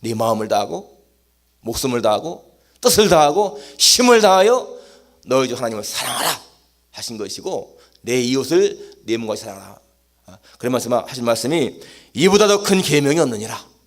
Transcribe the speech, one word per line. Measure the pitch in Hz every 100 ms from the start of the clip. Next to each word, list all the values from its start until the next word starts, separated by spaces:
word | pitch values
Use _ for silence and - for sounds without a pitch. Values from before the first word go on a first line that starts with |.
"네 | 107 113
마음을 | 113 110 107
다하고 | 104 101 85 202 _ _ _ _ _ _ _
목숨을 | 110 113 135 120
다하고 | 113 104 143 175 - _ _ _
뜻을 | 247 202 208
다하고 | 170 147 156 202 - - -
힘을 | - - 247 233
다하여 | 208 190 196 247 - - - - _ _ -
너희 | 131 131
주 |
하나님을 | 117 120 110
사랑하라" | 104 - - - - - - _ _ _ _
하신 | - - 113
것이고 | 98 - 185 165 - - _ _
"내 | - 127
이웃을 | 123 135 131 165 202 - - -
네 | - 113
몸과 | 113
같이 | 104
사랑하라." | 110 98 98 101 _ _ _ _ _
아, | 90 _ _
그런 | 120
말씀, | 127 113
하신 | 120 - 131 117
말씀이 | 113 120 165 123 - - - _ -
"이보다 | 175 202 208
더 | 202
큰 | 202 190
계명이 | 180 147 139 156
없느니라." | 147 113 110 113 - _